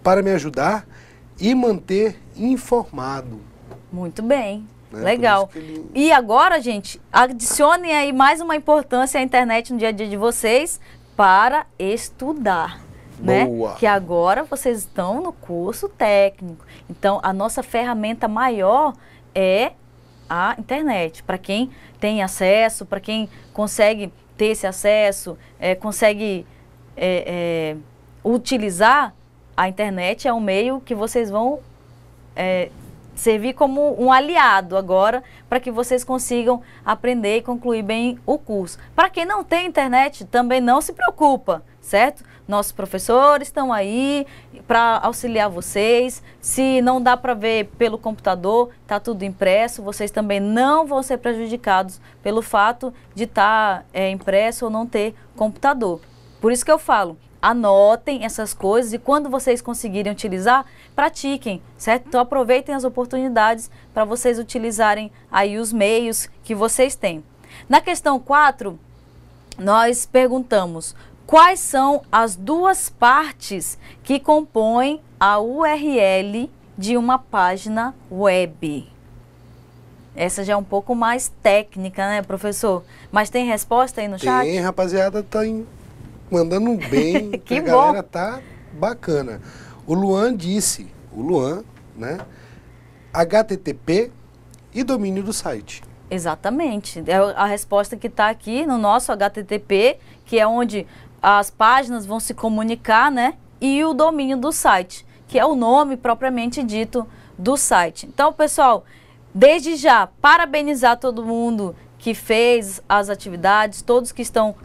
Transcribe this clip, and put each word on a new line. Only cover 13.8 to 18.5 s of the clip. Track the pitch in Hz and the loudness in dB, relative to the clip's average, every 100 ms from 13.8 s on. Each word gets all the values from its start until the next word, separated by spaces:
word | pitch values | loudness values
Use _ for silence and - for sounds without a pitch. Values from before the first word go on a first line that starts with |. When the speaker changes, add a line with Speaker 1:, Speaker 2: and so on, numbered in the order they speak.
| 208 | 0
Speaker 2:
agora | 202 170 175 170 220 | 0 0 0 2 0
vocês | 311 269 254 226 | -2 -4 -4 -4
estão | - - 180 247 | -6 -8 -6 -6
no | 359 | -8
curso | - - 170 180 233 392 | -12 -10 -8 -6 -6 -10
técnico. | - 220 202 196 - 180 165 - - - | -2 2 4 2 0 -12 -16 -20 -20 -20
Então, | 175 196 202 | -4 -2 0
a | 190 | -2
nossa | 190 214 269 | -2 -4 -6
ferramenta | 240 233 247 226 214 233 226 | -4 -4 -2 -4 -4 -4 -4
maior | 214 262 | -2 -2